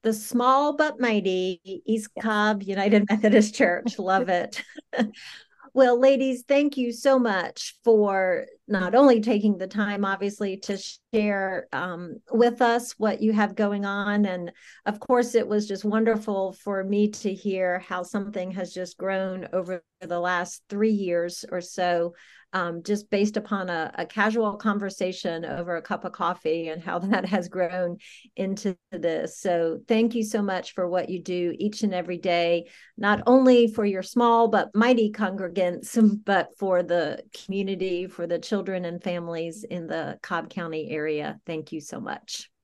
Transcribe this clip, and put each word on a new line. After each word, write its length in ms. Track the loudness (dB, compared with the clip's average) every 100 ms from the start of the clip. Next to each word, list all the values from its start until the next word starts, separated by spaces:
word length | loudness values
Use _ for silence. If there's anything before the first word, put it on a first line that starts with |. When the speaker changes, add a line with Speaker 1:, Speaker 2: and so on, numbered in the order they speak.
Speaker 1:
The 100 | -2
small 640 | -2 -4 0 4 4 2 2
but 220 | 0 2
mighty 580 | 0 2 2 0 -2 -6 -10 -10 -2
East 240 | -2 -4 -6
Speaker 2:
Yes. 80 |
Speaker 1:
Cobb 400 | -2 2 2 0
United 420 | -2 -2 4 4 4
<laughs> 40 |
Methodist 460 | 2 6 6 6 4
Church. 420 | 2 2 -2 -4
Love 300 | 2 2 4
it. 320 | 0 0 -10 -14 -18 _
<laughs> 80 | -2 -2 -4 -20 -20 -20 _ -4
Well, 260 | 4 6 8
ladies, 440 | 6 6 2 -2 2
thank 280 | 2 2 0
you 160 | -4
so 280 | 0 2 4
much 560 | 4 0 -2 -8 -14 -2
for 640 | 4 6 6 2 2 0 -4 -16 -4
not 280 | -2 4 6
only 260 | 8 6
taking 380 | 4 2 2 0
the 80 | -4
time, 380 | -2 -2 -2 -2
obviously, 520 | -2 -4 -4 -6 -6
to 180 | -6 -8 -8 -18 _
share, 540 | -2 0 -2 -4 -6 -8
um, 440 | -8 -6 -8 -12 -16 _
with 320 | 2 2 4
us 300 | 2 2 -4
what 280 | -4 -2 0
you 100 | 0
have 220 | 2 0
going 320 | 0 -2 0 -4
on. 400 | -4 -2 0 0
And 260 | 0 -8 _ -20 -8 -8
of 120 | -8
course, 360 | 0 2 4 0
it 120 | 2
was 200 | -2 -2
just 180 | -4 -2
wonderful 680 | 2 2 0 -2 -2 -2
for 300 | -6 -6 -4
me 260 | -2 2 2
to 220 | 0 -6
hear 460 | -4 -4 0 0 -2 -4
how 140 | -8
something 480 | -6 -6 -6 -6 -6
has 220 | -8 -8
just 240 | -8 -10 -6
grown 520 | -4 -2 -4 -6 -6
over 300 | -6 -6 -10 _ _
the 180 | -6 -4
last 440 | -2 -2 -4 -10 _
three 240 | 0 2
years 540 | 2 0 -2 -2 -8 -8
or 100 | -8
so, 540 | -8 -4 0 0 -2 -6 -20 -20 _
um, 280 | -4 -4 -6
just 260 | -4 -4 -2
based 280 | 0 0 -2
upon 320 | -4 -4 -2
a, 220 | -4 -4 -6
a 100 | -8
casual 520 | 0 2 2 0 0
conversation 880 | -2 0 -4 -4 -6 -4 -6 -6 -6
over 300 | -6 -4 -6
a 60 |
cup 240 | -4 -6 -6
of 60 |
coffee 580 | -4 -4 -2 -2 -2 -4
and 120 | -8
how 160 | -6 -4
<laughs> 0 |
that 260 | 0 0 0
has 240 | -2 -2
grown 480 | -4 -4 -2 -4 -6 -16 -20 -20 -8
into 400 | -6 -4 -6 -6 _
this. 480 | -4 -2 -2 -6 -6
So 400 | -2 0 0 -4 0
thank 280 | 2 2 0
you 80 |
so 180 | -2 -2
much 320 | -2 -4 -6
for 140 | -6 -2
what 200 | -2 -2
you 120 | -6
do 320 | -4 -4 -2 -2
each 260 | -4 -2
and 100 | -2
every 240 | -2 -4 -4
day, 500 | 0 2 2 0 -2 -20 -20 -2
not 240 | 0 2 6
only 400 | 6 8 8 6
for 180 | 2 0
your 180 | -2
small 440 | -2 2 4 6 6
but 260 | 4 2 2
mighty 360 | 4 4 2
congregants, 560 | 0 -4 -2 -4 0 -2
<laughs> 580 | -2 -4 4 4 4 0
but 240 | 0 0 _
for 260 | 0 0
the 380 | 2 0 0 -4 -12 -20 -8
community, 640 | -4 -4 -4 -4 -4 -6
for 200 | -8 -6
the 120 | -4
children 460 | -2 -4 -2 -6 -6
and 180 | -8
families 600 | -6 -6 -6 -6 -8 -10
in 240 | -10 -10 -6
the 300 | -6 -8 -10
Cobb 260 | -8 -8 -6
County 400 | -10 -8 -8 -6
area. 500 | -6 -4 -4 -6 -10 -10
Thank 260 | -10 -8
you 80 | -12
so 180 | -12 -12
much. 500 | -10 -12 -12 -14 -14 _